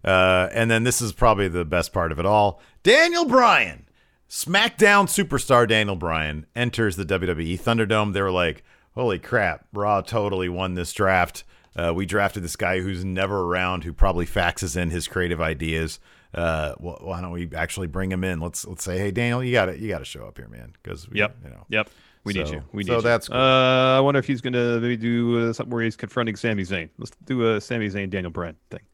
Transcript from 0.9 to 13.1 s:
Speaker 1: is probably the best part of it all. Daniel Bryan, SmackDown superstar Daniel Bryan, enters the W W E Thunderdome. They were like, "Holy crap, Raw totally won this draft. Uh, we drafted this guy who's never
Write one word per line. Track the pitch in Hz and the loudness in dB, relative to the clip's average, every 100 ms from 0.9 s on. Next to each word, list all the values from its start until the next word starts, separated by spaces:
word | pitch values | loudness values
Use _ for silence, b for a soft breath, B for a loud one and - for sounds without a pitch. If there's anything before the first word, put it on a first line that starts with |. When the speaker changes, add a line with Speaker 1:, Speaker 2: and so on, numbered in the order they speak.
| - | 0
Speaker 1:
is | 117 | -4
probably | - 117 101 95 | 2 4 4 2
the | 87 | 0
best | 80 87 82 | 0 0 0
part | 98 82 | -2 -2
of | 76 | 0
it | 90 | 2
all. | 107 104 - b b | 4 4 0 b b
Daniel | 185 262 339 339 | 4 4 4 2
Bryan, | 320 254 240 165 98 67 - _ _ _ _ | 2 4 6 4 2 -6 -20 _ _ _ _
SmackDown | - - 196 226 - 208 208 190 | -10 -2 0 0 4 6 6 4
superstar | - 202 139 - 123 117 | 0 0 -2 4 6 6
Daniel | 110 104 92 | 4 2 -2
Bryan, | 87 80 78 76 - | -2 -2 -2 -6 -10
enters | 117 120 117 110 87 | -4 -2 0 0 0
the | |
W | 85 95 87 | -2 0 0
W | 80 82 | -2 -2
E | 90 | -2
Thunderdome. | - 113 107 107 107 | 0 0 2 2 0
They | 98 | 0
were | 98 | 0
like, | 90 87 76 b b b | 0 0 -2 b b b
"Holy | - 123 92 | -4 -2 -2
crap, | - 120 95 76 _ | -2 0 0 -2 _
Raw | 101 104 101 | -4 0 0
totally | - 117 101 95 90 | 0 -2 -2 -2 -2
won | 87 92 | -2 -4
this | 90 87 | -4 -6
draft. | - 98 92 85 - - b b - | 0 4 4 2 -2 -18 b b -4
Uh, | 85 | -2
we | 85 95 | -2 -2
drafted | 101 101 107 | 0 0 -2
this | 87 - | -10 -4
guy | 90 92 | -2 -2
who's | 92 90 | -2 -6
never | 95 | -4